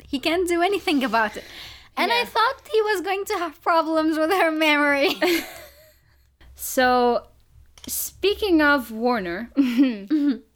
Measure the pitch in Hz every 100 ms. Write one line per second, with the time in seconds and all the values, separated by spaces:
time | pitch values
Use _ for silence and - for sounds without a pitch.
0 | - 269 320 349 349 339 359 392 - 285
1 | 254 226 214 202 - - - - - -
2 | 359 480 - 453 480 539 - 440 427 392
3 | 349 392 392 392 339 - 370 330 311 320
4 | 311 311 311 381 330 311 311 294 294 285
5 | 330 - 349 330 - - - - - _
6 | _ _ _ _ - - - 269 254 247
7 | 240 233 - _ _ - - - - -
8 | - - 381 403 427 320 294 285 226 220
9 | 240 233 180 180 240 - 254 233 269 208
10 | 196 302 285 226 -